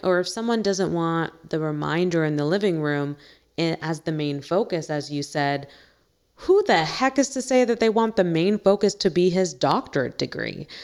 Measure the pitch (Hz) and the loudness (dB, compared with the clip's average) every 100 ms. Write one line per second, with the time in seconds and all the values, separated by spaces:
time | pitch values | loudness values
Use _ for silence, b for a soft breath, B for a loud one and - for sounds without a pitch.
0 | 185 180 180 - 226 226 202 190 170 170 | 0 0 0 -4 -2 0 0 0 0 0
1 | 165 165 160 - - 160 156 151 151 156 | 0 0 -2 -8 -6 -4 -2 -2 -2 0
2 | 180 165 156 147 147 196 202 160 151 143 | 0 2 0 0 0 0 0 0 0 -2
3 | 143 143 b b b - 165 160 156 156 | -4 -8 b b b -4 -2 -2 -4 -6
4 | 165 156 147 143 - 180 240 170 - 151 | -4 -4 -4 -4 -2 -2 0 -4 -4 -6
5 | 143 147 143 151 143 143 139 b b b | -4 -8 -4 -2 -2 -2 -6 b b b
6 | b _ _ _ - 392 403 185 156 - | b _ _ _ 2 2 4 2 2 0
7 | 262 262 262 262 - 254 240 226 226 214 | 0 2 -2 -4 0 2 2 2 2 2
8 | 226 214 180 160 180 214 190 202 208 - | 2 2 2 2 2 2 2 4 2 2
9 | 190 165 180 175 185 139 139 156 - 143 | 0 2 2 2 -2 0 0 0 0 -4
10 | 123 - 127 - 113 - - B | -2 -4 -8 -6 -8 -8 -14 B